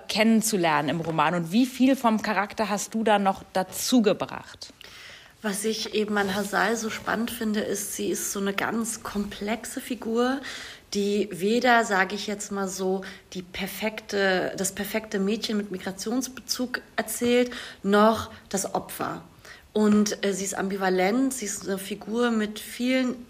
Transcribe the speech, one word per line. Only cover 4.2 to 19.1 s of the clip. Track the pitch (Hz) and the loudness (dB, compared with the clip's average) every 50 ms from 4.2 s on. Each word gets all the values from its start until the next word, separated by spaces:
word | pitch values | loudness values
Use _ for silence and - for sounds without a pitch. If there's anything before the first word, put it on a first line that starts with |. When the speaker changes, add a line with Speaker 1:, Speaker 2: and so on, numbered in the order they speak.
| 135 - - - - - - - - - - - - - - - - - - - - - - - | -2 -6 -8 -12 -12 -14 -18 -18 -18 -18 -20 -20 -20 -20 -20 -18 -18 -18 -20 -20 -20 -20 -14 -8
Speaker 2:
Was | - 214 190 190 214 | -6 -4 -4 -2 -2
ich | 220 214 - - - - | -2 -2 -2 -4 -2 0
eben | 214 214 214 208 202 | 0 0 2 0 0
an | 196 190 190 | 0 0 0
Hazal | 208 196 196 196 180 180 214 233 | -2 -2 0 0 2 2 2 0
so | 214 214 220 | 0 -2 -4
spannend | - - - - 185 208 233 233 | -6 -6 -4 -2 -2 0 -2 -2
finde, | - - 226 220 208 214 | -4 -4 -2 -2 0 0
ist, | - - 202 202 - - - | -2 -2 -4 -4 -4 -6 -6
sie | - 208 202 | -4 -2 -2
ist | - - - - | -2 -2 -4 -4
so | - 202 | -4 -2
eine | 196 196 | -2 -2
ganz | 196 - - - 214 233 226 226 - - - | -2 -2 -2 -2 -2 -2 -4 -4 -6 -8 -8
komplexe | - - 202 202 208 - - 202 208 226 226 - - - 262 | -6 -4 -4 -4 -4 -6 -6 -4 -4 -4 -4 -6 -10 -10 -10
Figur, | - - 247 208 - 233 226 233 240 254 269 285 262 - - - - - - - - - - | -8 -8 -8 -6 -4 -2 0 2 2 2 0 -2 -4 -8 -12 -12 -12 -14 -16 -18 -12 -6 -2
die | 202 202 202 202 208 202 208 | 0 0 0 0 0 -2 -2
weder, | 180 160 185 208 233 240 240 254 233 233 226 | -4 -2 0 2 2 4 4 6 6 6 4
sage | 226 202 185 190 185 208 | 2 2 0 0 0 -2
ich | 202 - | -6 -6
jetzt | 214 202 208 - - | -6 -6 -6 -6 -6
mal | 202 196 196 | -4 -4 -4
so, | 185 185 196 190 185 190 190 190 - - - - - - | -4 -4 -2 -2 0 0 -2 -4 -8 -14 -16 -16 -14 -12
die | 180 | -12
perfekte, | 180 - - - 196 190 - - 214 220 214 214 - - 202 202 196 190 185 180 151 - - | -12 -10 -8 -8 -6 -6 -6 -4 -4 -4 -4 -6 -8 -4 0 2 2 4 4 2 0 -2 -2
das | 170 190 - | -4 -4 -4
perfekte | - - 202 202 - 214 214 - - 190 | -4 -4 -6 -4 -4 -4 -4 -2 -2 0
Mädchen | 190 196 226 220 - - 214 | 0 0 0 0 -2 -2 -2
mit | 202 208 202 | -2 -2 -4
Migrationsbezug | 180 180 - 196 185 - - 220 240 262 262 - - 233 - - - - 254 247 - - - - - | -6 -8 -6 -8 -8 -6 -4 -2 -2 -2 -4 -4 -8 -10 -8 -6 -4 -4 -4 -6 -6 -10 -14 -8 -4
erzählt, | - 220 - - - 240 240 240 247 247 240 - - - - - - - | -4 -4 -4 -2 0 2 4 6 4 4 2 0 -10 -12 -14 -12 -4 0
noch | 196 202 208 214 226 226 214 - - - - - - | 4 6 8 8 8 6 4 -2 -8 -12 -18 -12 -6
das | - 190 - - - | -4 -4 -4 -2 -2
Opfer. | - - - - - 143 135 | -4 -4 -4 -8 -6 -6 -6